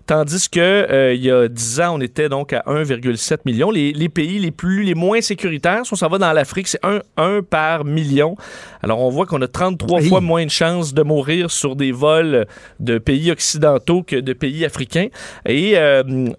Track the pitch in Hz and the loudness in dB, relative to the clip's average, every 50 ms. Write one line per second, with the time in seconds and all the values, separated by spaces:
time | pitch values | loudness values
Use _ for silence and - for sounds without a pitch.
0 | _ - 151 156 151 143 160 185 - - - 170 170 185 196 208 196 - 135 135 | _ -2 0 0 0 0 -2 -4 -4 -2 0 2 4 4 4 2 2 2 2 4
1 | 135 127 123 123 127 127 127 123 120 117 120 117 117 117 117 143 170 175 170 147 | 4 4 2 2 2 2 4 4 4 2 0 -6 -6 -4 -2 0 0 0 0 -4
2 | 131 117 - - 151 147 139 139 143 139 139 120 - - 143 151 156 143 131 117 | -6 -6 -4 -2 -2 -2 -2 -4 -4 -4 -4 -4 -2 -2 -2 -2 0 -2 -2 -2
3 | 127 127 117 110 - - 160 147 - 131 120 113 147 202 226 175 143 147 147 147 | -2 -2 -2 -2 -2 -4 -4 -2 -2 -2 0 0 0 0 2 0 0 0 0 -2
4 | 170 165 - 175 151 160 190 208 190 160 - - 170 180 190 196 208 190 170 160 | -4 -2 0 -2 -2 -2 -2 -2 -2 -4 -4 -4 -2 -2 0 0 0 0 0 0
5 | 175 190 214 226 - - 208 - - 180 160 143 - 170 190 226 247 - 214 185 | 0 0 0 0 0 -2 -4 -4 -4 -4 -4 -2 -2 0 0 0 -4 -4 -4 -2
6 | 180 156 175 196 190 165 156 156 135 - - 196 190 - - - - 185 202 202 | -2 0 0 2 2 2 2 2 0 0 -4 -6 -6 -4 -6 -2 -2 -2 -2 -2
7 | - - _ - 156 185 202 208 180 - - 156 156 160 165 160 147 143 147 160 | -4 -6 _ -2 0 0 0 -2 -2 -2 -2 0 0 0 -2 -2 -2 -2 -2 -2
8 | 156 143 139 139 147 160 190 - - - - - - - - - - 107 110 117 | 0 2 2 2 2 2 -2 -6 -14 -18 -18 -20 -20 -20 -14 -8 -4 -2 0 0
9 | 127 127 127 151 190 175 170 139 127 123 - - 180 185 185 160 - - 175 175 | 0 0 0 0 -2 -2 -2 -4 -4 -4 -2 -2 -2 -2 -2 -4 -2 0 0 2
10 | 151 170 185 185 180 165 165 170 165 147 - - 165 165 175 175 165 143 135 156 | 4 4 4 4 4 2 0 0 0 -2 0 0 0 0 0 -2 -4 -2 0 0
11 | 151 147 156 147 131 143 160 180 175 165 - - - 143 131 139 139 131 123 123 | 2 2 2 0 0 0 0 -2 -2 -2 -4 -2 -4 -4 -2 -2 -2 -2 0 2
12 | 143 151 156 160 165 160 139 120 107 - - - - - - - 107 123 117 113 | 2 4 4 4 4 4 2 2 0 0 -6 -16 -20 -20 -14 -8 -2 -2 -2 0
13 | - - 135 139 160 170 160 - - - - 151 156 151 139 131 - - 175 180 | 2 0 0 2 2 0 0 0 -2 -4 -2 2 4 4 4 4 2 2 0 0
14 | 170 - 143 127 131 131 127 - - 131 143 156 165 147 - - 131 - - 165 | 0 -2 -4 -4 -2 -4 -4 -4 -4 -6 -4 -2 -4 -4 -4 -6 -8 -4 -2 -2
15 | 190 262 - - - - - - - - 120 143 180 214 208 175 156 143 139 135 | -2 -2 -6 -12 -18 -18 -20 -10 -4 -2 0 0 2 4 4 4 6 6 4 4
16 | 131 131 131 131 127 117 - | 2 0 -2 -2 -2 -2 -4